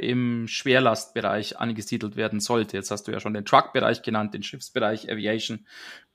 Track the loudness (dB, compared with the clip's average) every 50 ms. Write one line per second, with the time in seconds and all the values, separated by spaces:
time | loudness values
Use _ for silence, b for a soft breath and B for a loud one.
0 | 0 0 0 2 2 0 0 -2 -2 -4 -6 -2 2 6 6 6 8 6 4 2
1 | 0 -6 -4 -2 0 0 0 0 -2 -4 -6 -4 -2 -2 -2 -4 -6 -4 -4 -4
2 | -4 -4 -2 -2 -2 0 0 -2 0 2 2 2 2 0 -2 -6 -4 -4 -6 -6
3 | -6 -6 -6 -4 -4 -4 -4 -4 2 4 6 6 6 4 2 2 4 4 2 0
4 | -2 -2 0 0 0 -2 -4 -8 -10 -10 -12 -14 -12 -6 -2 0 0 0 0 -2
5 | -4 -6 -6 -2 -2 -2 -2 -2 -2 -4 -6 -8 -10 B B B B B B B
6 | B B